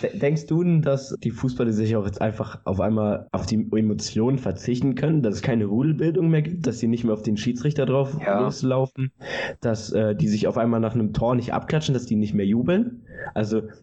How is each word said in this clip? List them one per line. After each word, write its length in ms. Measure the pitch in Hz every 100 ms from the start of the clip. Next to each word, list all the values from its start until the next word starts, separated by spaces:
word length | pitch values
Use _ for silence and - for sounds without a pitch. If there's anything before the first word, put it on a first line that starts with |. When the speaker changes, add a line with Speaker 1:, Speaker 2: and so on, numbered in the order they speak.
Speaker 1:
de-, 160 | 123 101
denkst 300 | 143 156 -
du 160 | 160
denn, 180 | 180 165
dass 340 | 147 135 - -
die 80 | 117
Fußballer 400 | - 127 123 117
sich 240 | 107 110 110
auch 100 | 98
jetzt 160 | -
einfach 380 | 110 107 - - -
auf 140 | 92
einmal 480 | 98 110 104 - -
auf 140 | 95 92
die 220 | 110 107 110
Emotionen 640 | 107 98 - 107 120 135
verzichten 560 | 101 90 - 123 135 127
können, 280 | 147 156
dass 120 | 110 95
es 60 |
keine 240 | 135 117 104
Rudelbildung 640 | 110 156 143 160 175 165
mehr 120 | 160
gibt, 260 | 156 175 131
dass 120 | -
sie 80 | 117
nicht 160 | 117
mehr 100 | 113
auf 100 | 107
den 140 | 113 104
Schiedsrichter 480 | 127 123 147 147 127
drauf 300 | 135 135 -
Speaker 2:
Ja. 180 | 101 101
Speaker 1:
loslaufen, 720 | 135 - 131 127 135 - 131 - - - - -
dass, 300 | 123 107 -
äh, 240 | 107 107 104
die 120 | 107
sich 200 | 107 98
auf 100 | 117
einmal 220 | 117 117
nach 140 | 110 120
einem 180 | 107
Tor 220 | - 117 127
nicht 180 | 120
abklatschen, 400 | - - 156 151
dass 120 | 123 -
die 100 | 107
nicht 180 | 104
mehr 120 | 107 98
jubeln? 580 | 117 131 185 240 - - - -
Also 300 | - 104 110 - -